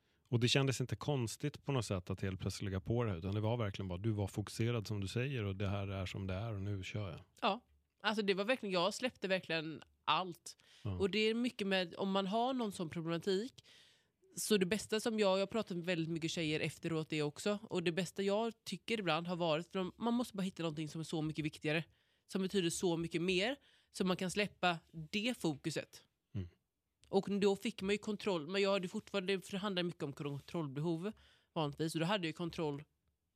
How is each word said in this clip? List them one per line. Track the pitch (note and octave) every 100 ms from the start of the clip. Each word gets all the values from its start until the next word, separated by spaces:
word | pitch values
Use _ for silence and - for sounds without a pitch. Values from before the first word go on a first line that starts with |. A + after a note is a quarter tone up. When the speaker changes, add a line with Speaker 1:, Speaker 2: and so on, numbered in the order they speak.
| _ _ _
Speaker 1:
Och | A#2+
det | A#2
kändes | C#3+ C3+ B2+
inte | B2+ G#2
konstigt | - C#3+ A2+ - - - -
på |
något | C3+ A2
sätt | G2 -
att | F#2+
helt | G2 F#2+
plötsligt | G2+ - G2+
lägga | F#2+
på | - A#2
det | A#2
här, | F2
utan | F#2+ G#2
det |
var | G#2+ A#2+
verkligen | G#2+ - G2
bara, | F2+
du | A2
var | G#2 G2
fokuserad | - G2 - A2+ A#2+ G2
som | G#2
du | F#2+
säger, | A#2 B2+ C3+
och | G2+ F#2+
det | G2+
här | G2+ G2
är | G2 F#2
som | G2+ F#2+
det |
är, | F#2 A#2
och | G#2
nu | F#2+ G2+
kör | F#2 G#2+ G2+
jag. | D2+ - -
Speaker 2:
Ja, | A3 G#3 - _ _ _
alltså, | G3+ A3
det | G3+
var | F#3 G3+
verkligen, | C4 G#3
jag | F3+ F3
släppte | G#3 B3 - G3
verkligen | F#3 - E3 D#3 D3 - _ -
allt. | D#3 F#3 E3 - - _ -
Speaker 1:
Ja. | G#2+ F#2
Speaker 2:
Och | F#3+
det | G3+
är | G#3+
mycket | A3+ A#3+ - G3
med, | F#3+ F3+ -
om | G3
man | G3 G3
har | A3 B3
någon | C4 A3+
sån | F#3 E3+
problematik, | F3 D#3+ E3 F3+ F#3+ B3 - - - - _ _ _ _ -
så | - G#3
det | F3+
bästa | G3+ - A3
som | A#3+ A3
jag, | G3+ F#3+
jag |
har | G3
pratat | A3+ G#3+ F3
med | E3+
väldigt | F3 D#3+
mycket | E3 D#3+
tjejer | - D#3+ D3+
efteråt | D#3+ - E3+ D#3+ D#3
det | D#3
också, | D3 - - G#3
och | G#3+ F3+
det | F3
bästa | E3+ F3 -
jag | G3 G3+ A#3 G#3+
tycker | - F#3 - A3+
ibland | F3+ D#3 E3+
har | F3+
varit, | E3+ D3+ E3+
för | F#3+
de, | F#3 -
man | A3+
måste | A#3 B3 G#3
bara |
hitta | F#3+ -
någonting | E3 D3+ D3+
som | E3
är | D#3
så | D#3+
mycket | D#3 D#3 C#3+
viktigare, | - D3+ D#3 D#3+ _ _ _ _
som | G3
betyder | F#3 G3+ E3+
så | E3+ F#3+ E3
mycket | E3+ E3+
mer, | F3 F#3 G#3 C#4+ - _ _
så | - F#3
man | F3+
kan | F#3
släppa | F3+ G3+ - F3+ E3 -
det | E3 D#3 G#3+ A3 B3
fokuset. | F3+ D3 D#3+ C#3+ - - - _ _
Speaker 1:
Mm. | - F2 - _ _ _ _ _
Speaker 2:
Och | G3 G3 G3+
då | G3 G3
fick | - -
man | F#3+ G#3
ju |
kontroll, | G#3+ G#3 G#3+ F3+ D3
men | G3
jag | G3
hade | G3 F#3
fortfarande, | G#3+ - G3+ F#3 G3
för | -
det | G3
handlar | G#3 F3+
mycket | F3 E3
om | D3+
kontrollbehov | C3+ D3 C#3 - F3 D3+ C3 D#3+ E3 F#3+ A3 - _ _
vanligtvis, | - D3 C#3 D#3+ D#3+
och |
då | E3
hade | G#3+ E3+
jag | D#3
kontroll | F3 - D#3+ C#3+ D3+ _ _ _ _